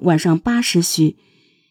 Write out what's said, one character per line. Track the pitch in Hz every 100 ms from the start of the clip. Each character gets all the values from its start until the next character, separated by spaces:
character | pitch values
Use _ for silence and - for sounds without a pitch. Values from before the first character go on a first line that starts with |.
晚 | 180 160
上 | 180 165
八 | - 240
时 | 240 175
许， | 170 - 156 - _ _ _ _ _